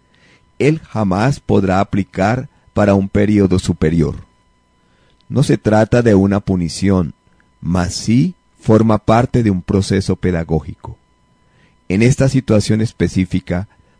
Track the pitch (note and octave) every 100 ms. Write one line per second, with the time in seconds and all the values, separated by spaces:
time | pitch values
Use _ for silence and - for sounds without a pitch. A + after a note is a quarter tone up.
0 | _ _ _ _ _ - C3+ D#3+ - A2
1 | G2+ F2+ A#2+ - - G#2 F#2+ F#2 G2+ G2
2 | F#2+ - G2 B2+ D3 _ _ - G#2 G2
3 | G2 G2+ G#2 G#2 G2 F#2 - E2 D#2+ E2
4 | C#2+ - - _ _ _ _ _ _ _
5 | _ _ - A#2+ D3 C3+ G#2+ G#2+ A2 A#2+
6 | A#2 G2 G2 G2+ - F#2 E2 - F#2+ F#2
7 | E2 - _ _ _ _ - F2+ F2 -
8 | - A#2+ F3 - _ _ - G#2+ A2 G#2+
9 | - A2+ B2+ B2 A2+ F#2 - G2 F#2+ G2
10 | F#2+ F#2 F2+ E2+ D#2+ D#2+ C#2+ - - A#2
11 | _ _ _ _ _ _ _ _ - F#2+
12 | A#2+ C#3 C3+ C3 - G#2+ - A2 A2 -
13 | E2+ F#2+ F#2 F#2 - F2 G#2 _ _ _